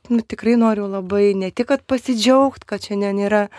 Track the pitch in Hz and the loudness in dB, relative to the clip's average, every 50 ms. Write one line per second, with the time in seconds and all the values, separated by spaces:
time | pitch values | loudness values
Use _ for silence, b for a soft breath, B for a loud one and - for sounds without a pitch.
0 | _ - 240 233 226 - 220 - - 220 240 240 226 226 220 208 202 196 196 196 | _ -2 -2 -2 -2 -4 -10 -4 0 2 2 4 4 2 2 0 -4 -6 -6 -8
1 | 185 180 202 202 202 202 196 190 190 185 - - 240 - 277 269 - - 269 247 | -6 -2 0 2 2 2 2 0 -4 -4 -4 -4 -2 -2 -2 -4 -2 -4 -6 -4
2 | - - 254 220 196 247 262 269 277 269 - - - - 208 196 - - 208 202 | -2 -4 -4 0 2 4 4 4 4 2 -2 -6 -10 -10 -10 -10 -8 -6 -4 -4
3 | 202 202 196 202 202 202 214 208 202 202 B | -2 -2 -2 -2 0 0 0 0 0 -2 B